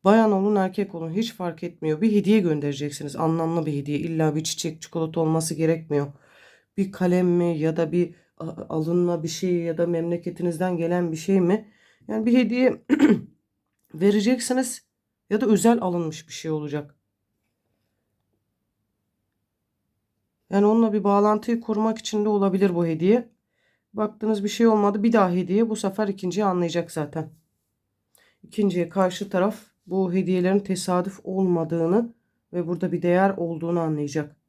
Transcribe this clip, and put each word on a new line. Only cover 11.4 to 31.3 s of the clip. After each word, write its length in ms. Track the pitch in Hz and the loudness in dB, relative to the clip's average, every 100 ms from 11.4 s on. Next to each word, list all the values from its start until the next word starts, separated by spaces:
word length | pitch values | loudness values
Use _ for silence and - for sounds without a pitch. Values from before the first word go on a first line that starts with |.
mi? 300 | 175 214 - _ _ _ - | 4 0 -2 _ _ _ -8
Yani 180 | 220 220 | -2 2
bir 120 | 247 | 4
hediye 480 | 214 247 254 - - 285 285 208 - _ | 4 2 2 2 -2 4 4 4 0 _
<clears throat> 560 | _ _ _ _ _ | _ _ _ _ _
vereceksiniz 920 | 156 196 208 202 254 - 254 254 - _ _ _ _ _ | 0 2 4 2 0 0 -2 -2 -8 _ _ _ _ _
ya 120 | 208 | 0
da 40 | 226 | 2
özel 360 | 202 233 233 | 4 4 2
alınmış 460 | 185 175 160 156 - | 0 -2 -4 -8 -14
bir 60 | |
şey 180 | - 160 | -10 -6
olacak. 440 | 156 151 147 147 _ _ _ _ _ _ _ _ _ _ _ _ _ _ _ _ _ _ _ _ _ _ _ _ _ _ _ _ _ _ _ _ _ _ _ _ | -4 -4 -6 -8 _ _ _ _ _ _ _ _ _ _ _ _ _ _ _ _ _ _ _ _ _ _ _ _ _ _ _ _ _ _ _ _ _ _ _ _
Yani 160 | 196 208 | 2 4
onunla 280 | 226 226 | 4 2
bir 100 | 208 | 2
bağlantıyı 580 | 196 202 208 214 226 233 | 2 4 4 2 0 -4
kurmak 360 | 226 208 220 220 | -2 -2 -2 -2
için 280 | - 214 208 | -4 -2 0
de 40 | |
olabilir 460 | 208 196 185 196 170 | 2 0 2 2 2
bu 100 | 170 | -2
hediye. 440 | 156 180 240 - _ _ _ _ _ _ | 0 2 2 0 _ _ _ _ _ _
Baktınız 500 | 208 214 - 214 208 | -6 -6 -4 -2 -2
bir 60 | 202 | -2
şey 180 | - 233 | 2 4
olmadı, 360 | 208 202 208 | 4 2 2
bir 100 | 226 | 2
daha 180 | 233 185 | 4 2
hediye. 380 | 175 180 196 226 | 0 0 0 0
Bu 60 | 220 | -2
sefer 320 | 196 196 208 | -4 -2 -4
ikinciyi 380 | 196 180 170 208 | -4 -4 -2 0
anlayacak 460 | 180 170 170 165 | 0 0 -2 -4
zaten. 380 | 165 147 165 156 _ _ _ _ _ _ _ _ _ _ _ | -6 -6 -8 -10 _ _ _ _ _ _ _ _ _ _ _
İkinciye 460 | - - 202 175 170 | -12 -2 0 0 -2
karşı 400 | 196 185 185 196 | 0 0 -2 -4
taraf 320 | 185 196 - _ _ - | 0 0 -2 _ _ -6
bu 260 | 185 190 | -2 0
hediyelerin 460 | 185 170 185 180 196 | 0 0 0 2 0
tesadüf 600 | 196 180 - 180 185 190 | 0 -6 0 -2 -2 -8
olmadığını 880 | - | -8